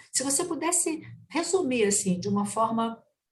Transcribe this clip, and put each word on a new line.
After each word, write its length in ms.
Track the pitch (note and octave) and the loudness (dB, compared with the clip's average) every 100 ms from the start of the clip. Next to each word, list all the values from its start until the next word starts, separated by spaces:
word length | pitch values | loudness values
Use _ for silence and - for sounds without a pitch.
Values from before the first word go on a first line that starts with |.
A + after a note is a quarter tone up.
| - | -8
se 100 | - | -4
você 220 | C4+ C4+ | -2 0
pudesse 580 | F4 C#4+ D#4+ E4+ E4+ D#4 - - - | -2 -2 0 0 0 -4 -8 -18 -6
resumir, 540 | D#4 E4+ F#4 C#4 B3 | -4 0 0 2 2
assim, 380 | G3+ G3+ F#3+ F3+ | 2 2 2 0
de 80 | G3+ | 0
uma 180 | G3+ G3+ | 0 0
forma 560 | A3 A3+ A3+ A3+ A3+ _ _ _ | 0 0 2 -2 -4 _ _ _